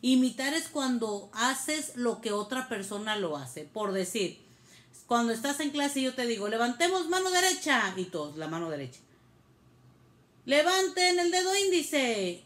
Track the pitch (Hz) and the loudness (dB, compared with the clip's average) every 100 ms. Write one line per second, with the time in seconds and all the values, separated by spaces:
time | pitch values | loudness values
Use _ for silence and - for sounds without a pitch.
0 | 247 254 254 - 269 311 320 302 269 247 | 4 4 4 0 -2 -2 -4 -4 -2 0
1 | 220 202 - 214 240 262 - 311 - 240 | -2 -4 -8 -2 0 0 -2 -4 -4 -4
2 | 240 220 220 208 208 262 254 220 196 208 | -2 -2 -2 -4 -2 -6 -4 -6 -6 -6
3 | 220 214 180 147 135 - 151 - 208 190 | -4 -2 -2 -4 -8 -12 -12 -6 -2 -2
4 | 180 - 180 - - - - - - - | -2 -2 -4 -6 -20 -20 -20 -20 -20 -20
5 | - 240 233 226 277 285 302 285 285 277 | 0 2 2 0 -2 -2 -2 0 0 0
6 | 262 254 240 226 208 226 240 240 339 370 | -2 -2 -2 -2 -2 0 0 2 2 2
7 | 320 359 370 359 370 359 311 262 202 185 | 0 0 2 4 4 2 2 2 2 -2
8 | 180 165 147 147 156 160 165 151 135 - | -6 -4 -6 -8 -6 -4 -4 -6 -8 -12
9 | - _ _ _ _ _ _ _ - _ | -20 _ _ _ _ _ _ _ -20 _
10 | _ _ _ _ - 277 302 381 381 370 | _ _ _ _ 2 4 6 4 2 4
11 | 359 359 349 359 370 392 392 359 285 294 | 4 4 4 2 2 2 4 2 2 0
12 | 254 220 185 175 | 2 0 -2 -4